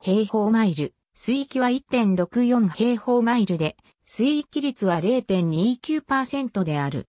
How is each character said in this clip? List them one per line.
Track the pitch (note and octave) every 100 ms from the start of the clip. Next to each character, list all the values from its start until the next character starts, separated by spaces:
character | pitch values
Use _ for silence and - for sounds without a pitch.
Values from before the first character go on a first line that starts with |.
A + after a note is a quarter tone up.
平 | F#3 G#3 G#3
方 | A3 G#3
マ | A3+
イ | G#3
ル、 | D3+ C#3+ _ _
水 | - - C4+
域 | C#4 C4
は | B3
一 | C4
点 | - B3 G#3 F3+
六 | F3 A#3+ A#3+
四 | B3 G3
平 | D#3+ A#3+ A#3
方 | - A#3+
マ | A#3 A#3+
イ |
ル | F#3+ E3
で、 | D#3 - _ _
水 | - - C4 D4
域 | - D4+
率 | C#4 B3+ F#3+
は | E3
零 | F#3 B3+
点 | A#3+ F#3 E3
二 | D#3 A3 B3
九 | - D#4
パ | - C4+
ー |
セ | C4 C#4
ン | B3+
ト | G3+
で | D#3+ D3
あ | C#3+
る。 | C#3+ -